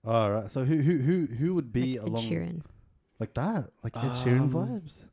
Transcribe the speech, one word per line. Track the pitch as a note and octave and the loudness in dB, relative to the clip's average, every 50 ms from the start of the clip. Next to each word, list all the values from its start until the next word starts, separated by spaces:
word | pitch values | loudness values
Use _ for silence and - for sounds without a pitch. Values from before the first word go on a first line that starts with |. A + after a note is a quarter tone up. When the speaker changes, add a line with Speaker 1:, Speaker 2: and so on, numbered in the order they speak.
| - | -2
Speaker 1:
All | A2+ A2+ A2+ A2 G2+ | 2 2 2 4 2
right. | G2+ A2 G#2 G#2+ | 0 0 -4 -4
So | - C3+ B2+ | -4 -2 0
who, | C3 D#3 D#3 | 2 2 4
who, | C3+ D#3 F3 D3 | 4 4 4 4
who, | B2 D3 F3+ F#3 D#3+ | 4 2 2 2 0
who | C3 A#2 A#2 D3 F3 F#3 | -2 -2 -2 -2 0 0
would | F3 C#3+ A#2 | -2 -2 -2
be | A2 A#2+ C3 B2+ B2+ A#2 | -2 0 0 0 -2 -4
Speaker 2:
Like | G#2 | -4
Ed | - | -2
Speaker 1:
along | A2+ A2+ A2+ | -2 -2 -2
Speaker 2:
Sheeran. | A2 E3 E3 E3+ E3+ E3+ E3 - - - - - _ _ _ _ _ _ _ | -2 -2 -4 -4 -6 -8 -10 -12 -14 -20 -20 -20 _ _ _ _ _ _ _
Speaker 1:
like | A2 - _ | -8 -6 _
that? | A#2 C#3 G3+ A3+ F3+ A#2+ - _ _ - | -4 -2 -2 -2 -4 -6 -8 _ _ -10
Like | A2+ - | -8 -6
Ed | - B2+ C3+ B2+ B2 - | -4 -4 -4 -2 0 2
Sheeran | B2 B2 C3 | 4 4 4
Speaker 3:
Um, | C#3+ C#3+ | 4 2
Speaker 1:
vibes? | B2+ B2+ B2+ C3 B2 - D#3+ D3+ - - - - | 2 0 -2 -2 -4 -6 -8 -12 -20 -20 -20 -20